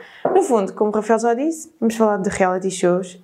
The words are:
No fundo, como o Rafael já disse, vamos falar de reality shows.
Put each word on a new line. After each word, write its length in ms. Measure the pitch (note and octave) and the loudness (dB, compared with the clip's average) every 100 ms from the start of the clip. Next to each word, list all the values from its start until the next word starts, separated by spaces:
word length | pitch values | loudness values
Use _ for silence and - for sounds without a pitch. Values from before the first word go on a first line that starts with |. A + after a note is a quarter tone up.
| - - - | -20 -6 0
No 80 | F#4+ | 2
fundo, 300 | - A3+ F#3+ | 2 0 0
como 180 | - G#3+ | -2 -2
o 40 | |
Rafael 260 | G#3+ G#3+ A3+ | 0 0 2
já 140 | A#3 | 2
disse, 360 | A#3+ D4+ D#4+ - - | 0 -2 -6 -12 -4
vamos 160 | A3+ A3+ | -2 2
falar 180 | A3 G3+ | 0 2
de 100 | F#3+ | -2
reality 420 | - F#3 F#3 F#3+ | 0 0 0 -4
shows. 500 | F3+ F3 F3+ F#3 - | 0 0 0 -4 -10